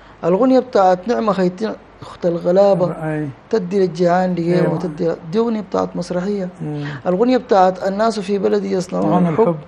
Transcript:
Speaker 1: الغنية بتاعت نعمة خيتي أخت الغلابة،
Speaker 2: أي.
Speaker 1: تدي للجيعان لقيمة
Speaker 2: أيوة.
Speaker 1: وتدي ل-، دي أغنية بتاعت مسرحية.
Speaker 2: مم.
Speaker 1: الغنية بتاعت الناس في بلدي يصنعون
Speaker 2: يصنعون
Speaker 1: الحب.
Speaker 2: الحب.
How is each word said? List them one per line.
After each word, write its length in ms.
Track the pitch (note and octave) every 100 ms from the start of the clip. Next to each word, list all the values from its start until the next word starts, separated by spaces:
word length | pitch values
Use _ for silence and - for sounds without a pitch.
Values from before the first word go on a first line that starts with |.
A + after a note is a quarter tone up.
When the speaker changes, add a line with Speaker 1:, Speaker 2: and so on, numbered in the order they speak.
| - -
Speaker 1:
الغنية 340 | E3 F#3 C4 C4
بتاعت 500 | B3+ G#3 F#3 F#3 G#3+
نعمة 240 | A#3 A3+
خيتي 420 | F#3 F3+ F#3 G#3+ - - -
أخت 240 | - - F3
الغلابة، 680 | E3+ F3 F#3 G3+ F3+ F3+
Speaker 2:
أي. 360 | - D#3 D3+ D3 - -
Speaker 1:
تدي 280 | A3 F3 G3+
للجيعان 560 | F#3 D#3+ F3 F3+ F#3
لقيمة 220 | F3 E3+ D#3+
Speaker 2:
أيوة. 180 | D#3+
Speaker 1:
وتدي 340 | D#3 F3+ D3+ E3
ل-، 80 | - E3
دي 60 | G3+
أغنية 220 | A#3 A3
بتاعت 360 | F#3 F#3 F#3 F3
مسرحية. 520 | F3 F3+ F#3 G3+ F3+ F3
Speaker 2:
مم. 220 | D#3 D3 D3 C#3+ F3+
Speaker 1:
الغنية 300 | F3+ A#3+ B3+
بتاعت 520 | - G3+ F#3 F#3 G3
الناس 320 | G3 A3+ A3
في 180 | F#3 G3+
بلدي 340 | G#3+ G#3 G3
يصنعون 340 | F#3+ F3 F3+ E3+
Speaker 2:
يصنعون 200 | F3 F3
Speaker 1:
الحب. 160 | D#3+
Speaker 2:
الحب. 140 | F#3 D#3+